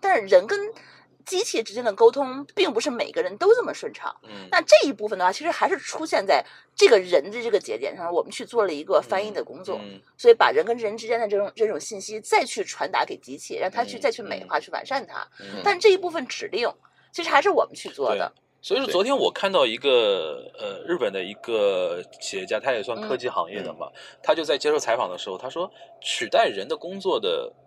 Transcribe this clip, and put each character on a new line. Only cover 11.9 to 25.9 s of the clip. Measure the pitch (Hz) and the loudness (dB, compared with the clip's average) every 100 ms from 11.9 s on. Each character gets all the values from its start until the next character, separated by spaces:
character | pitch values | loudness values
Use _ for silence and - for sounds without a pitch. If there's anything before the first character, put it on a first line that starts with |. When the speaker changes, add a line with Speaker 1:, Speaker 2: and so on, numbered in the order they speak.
| 226 | -12
Speaker 1:
息 | - 220 | -10 -12
再 | 208 427 | 0 0
去 | 269 - | 2 -4
传 | 196 - 139 | -8 -6 -2
达 | - | 0
给 | 143 - | -2 -4
机 | - 135 | -14 -16
器， | - - | -10 -6
让 | 180 | -4
它 | 214 | -4
去 | 233 226 | -6 -2
Speaker 2:
嗯。 | |
Speaker 1:
再 | 277 | -4
去 | 233 | -4
美 | 202 - 185 | -8 -10 -4
化， | 147 | -6
Speaker 2:
嗯。 | |
Speaker 1:
去 | - | -4
完 | 160 | -12
善 | - 269 220 | -6 -6 -6
它。 | - - - | -12 -14 -16
Speaker 2:
嗯。 | - - | -16 -4
Speaker 1:
但 | - 370 | -2 4
这 | 427 | 4
一 | 381 | 4
部 | 359 | 0
分 | 330 254 | -6 -8
指 | - - | -10 -8
令 | 214 233 - _ _ _ | -4 -4 -6 _ _ _
其 | - | -8
实 | 330 | 2
还 | 302 | 4
是 | 403 | 4
我 | 320 - | 2 0
们 | |
去 | - 196 | -4 -14
做 | - 131 95 | -4 -2 -2
的。 | 87 | -4
Speaker 2:
对。 | _ _ _ | _ _ _
所 | - 220 | -4 -2
以 | |
说 | 269 | 0
昨 | 180 | 0
天 | 214 277 | 2 2
我 | - | 0
看 | - 196 | 0 0
到 | 190 131 | 2 2
一 | 117 | 2
个， | 139 127 110 95 78 67 64 - | 2 4 4 2 -2 -8 -12 -12
Speaker 3:
对。 | 104 | -10
Speaker 2:
呃， | 98 - | -10 -6
日 | 175 | -2
本 | 113 | -2
的 | 95 | -2
一 | 92 | -8
个 | 104 - 113 101 95 90 87 87 - | -10 -4 2 2 2 0 -4 -10 -12
企 | - 98 | -10 -8
业 | 92 | -4
家， | 110 | -4
他 | 120 | -2
也 | 123 | -4
算 | 104 113 107 | -4 -8 -6
科 | |
技 | 127 123 | -4 -4
行 | 98 85 | -4 -4
业 | 101 | -6
的 | 95 | -10
嘛， | 80 73 | -10 -12
Speaker 3:
嗯。 | |
嗯。 | - - - | -14 -20 -10
Speaker 2:
他 | - | 0
就 | 156 | 0
在 | 151 143 | 2 -2
接 | 147 | 0
受 | 151 | 0
采 | 123 117 | 0 -2
访 | 101 | -2
的 | 90 | -6
时 | - | -10
候， | 92 | -10
他 | 127 | -10
说 | 147 175 - - | -8 -10 -10 -20